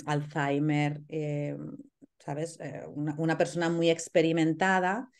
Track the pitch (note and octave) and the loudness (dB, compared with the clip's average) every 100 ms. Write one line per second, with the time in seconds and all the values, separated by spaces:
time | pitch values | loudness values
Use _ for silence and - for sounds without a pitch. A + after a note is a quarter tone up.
0 | D3+ D3 D3 D#3+ C#3+ C#3+ D3+ D3 D3 D3 | -2 -2 -2 -2 0 0 2 2 0 -2
1 | D3 D#3 D3+ D3 D3 C#3+ D3+ - - _ | -8 -6 -4 -4 -4 -8 -10 -14 -18 _
2 | - _ - C#3+ E3 - D#3 - D#3 D3 | -20 _ -10 -6 -8 -10 -12 -12 -10 -6
3 | D3+ D3 E3 D#3+ E3+ E3 E3+ E3+ E3+ E3 | -4 -2 0 2 0 0 0 2 4 2
4 | - F3+ D#3+ E3 D#3+ D#3 F#3+ F#3 F3+ G#3 | 2 4 4 4 2 2 2 4 2 -2
5 | C4 _ | -6 _